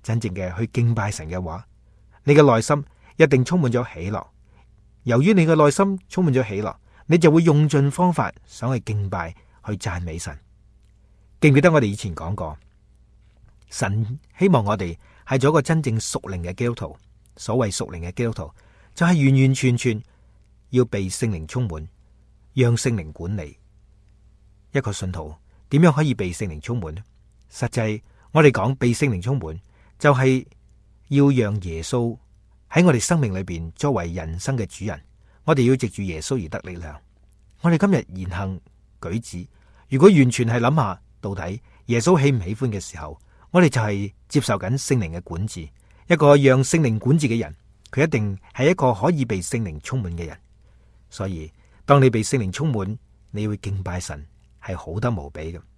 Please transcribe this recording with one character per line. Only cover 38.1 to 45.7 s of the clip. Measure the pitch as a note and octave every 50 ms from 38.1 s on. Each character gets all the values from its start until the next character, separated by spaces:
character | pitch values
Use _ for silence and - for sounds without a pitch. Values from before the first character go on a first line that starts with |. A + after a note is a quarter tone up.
| F2+ F#2
言 | F#2 F#2
行 | F2 F#2 G2+ F#2+ F#2+ F2 _ _ _ _ _ _ _ _
舉 | - E2 F2+ A#2
止， | A#2 - - F2+ F2 - _ _ _ _ _ _ _ _
如 | C3+ C3
果 | C#3 -
完 | - D3 C3 B2
全 | A#2 - A#2+
係 | A2+ A#2 B2
諗 | A#2 B2 D3
下 | D#3+ B2 G2+ F2+ - _ _ _ _
到 | - G2+ G2
底 | F#2 E2 F2+ G2 A2+ _ _ _ _ _
耶 | - A#2 A#2
穌 | A2+ E3 F3+ D#3+
喜 | C3+ C#3+
唔 | C3+ A#2
喜 | F2+ F2 G#2+
歡 | - C3 A#2+
嘅 | G#2 G2
時 | - - - -
候， | - D2+ D2+ - - _ _ _ _ _
我 | - F3+
哋 | F3+ D3
就 | - B2
係 | A2 G#2+ G#2 G2 G2+ G2 _ _ _ _
接 | - D3
受 | - - A2 G2
緊 | F#2+ F#2+ A#2+ C#3
聖 | - - C#3 A#2+
靈 | G2+ D#2+ E2
嘅 | F2
管 | - - E2+ E2+ G2+
治。 | A2 - F2+ D#2+ -